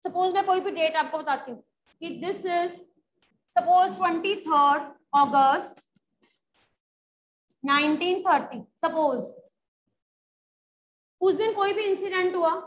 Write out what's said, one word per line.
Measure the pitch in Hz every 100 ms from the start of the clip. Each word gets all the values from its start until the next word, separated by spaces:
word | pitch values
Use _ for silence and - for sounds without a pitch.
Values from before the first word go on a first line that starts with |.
suppose | - 349 370
मैं | 370 392
कोई | 370
भी | 403
date | 339 320 320
आपको | 302 311
बताती | 302 269 269
हूँ | 220 _ _ _ _
कि | 330 277
this | 339 381 370
is | 349 349 - - _ _ _ _ _ _ -
suppose | 349 359 381 -
twenty-third | 370 330 381 403 311 302 285 285 294 - _ 277
August | 277 277 269 277 - - _ _ _ _ _ _ _ _ _ _ _ _ _ _ _ _ _ _
nineteen | 269 285 302 302 349 370 381
thirty, | 294 - 247 - _
suppose | 330 320 294 247 - - _ _ _ _ _ _ _ _ _ _ _ _ _ _ _ _ _ _
उस | 370 320
दिन | 440
कोई | 415 392
भी | 403
इंसिडेंट | 415 381 392 370 359 359
हुआ | 330 330